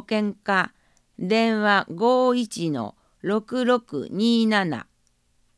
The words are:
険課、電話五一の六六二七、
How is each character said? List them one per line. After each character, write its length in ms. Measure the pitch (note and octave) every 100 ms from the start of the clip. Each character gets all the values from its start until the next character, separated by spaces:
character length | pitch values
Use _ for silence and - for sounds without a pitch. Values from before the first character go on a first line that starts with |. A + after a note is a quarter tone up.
| -
険 240 | G#3+ G#3
課、 400 | G3 - G3 F3 - _ _ _ -
電 420 | F3+ A3 A3+ A3
話 260 | G#3 G3+ -
五 440 | E3+ A#3 B3+ B3+
一 360 | B3 A#3 - E3
の 240 | C#3 G#2 - _ _
六 460 | E3+ G#3 G#3+ B3+ B3
六 420 | B3 A#3+ D3 A2+
二 360 | F3 A3+ A#3 A3
七、 400 | G#3+ F#3 B2 - _ _ _ _ _ _